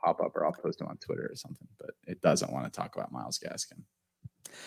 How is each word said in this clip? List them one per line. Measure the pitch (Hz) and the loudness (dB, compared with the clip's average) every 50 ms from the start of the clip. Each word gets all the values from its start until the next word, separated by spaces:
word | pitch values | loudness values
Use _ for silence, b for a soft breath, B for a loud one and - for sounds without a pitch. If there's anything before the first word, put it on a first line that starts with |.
| - | 4
pop | 85 85 - | 4 4 6
up | 87 - - | 2 2 2
or | - 82 | 2 2
I'll | 78 - | 2 2
post | - - 78 - - | 2 0 -2 -2 -2
them | - - | -4 -8
on | - - | -8 -6
Twitter | - - - - - - | -4 -4 -2 -2 -2 -4
or | - | -6
something, | - - - - - - - - - | -8 -10 -10 -12 -14 -14 -16 -16 -12
but | - - - _ _ | -12 -12 -12 _ _
it | - - - | -8 -4 4
doesn't | - 80 73 - - - | 6 6 8 8 6 2
wanna | - 69 62 - | 0 -2 -2 -2
talk | - - - - - | -2 -4 -4 -4 -4
about | - - - | -4 -4 -4
Myles | 60 62 57 - - - | -4 -6 -4 -4 -4 -4
Gaskin. | - - - - - - - - - - _ _ _ _ _ _ - - - _ b b b b b | -4 -4 -4 -6 -6 -8 -10 -14 -20 -20 _ _ _ _ _ _ -20 -18 -18 _ b b b b b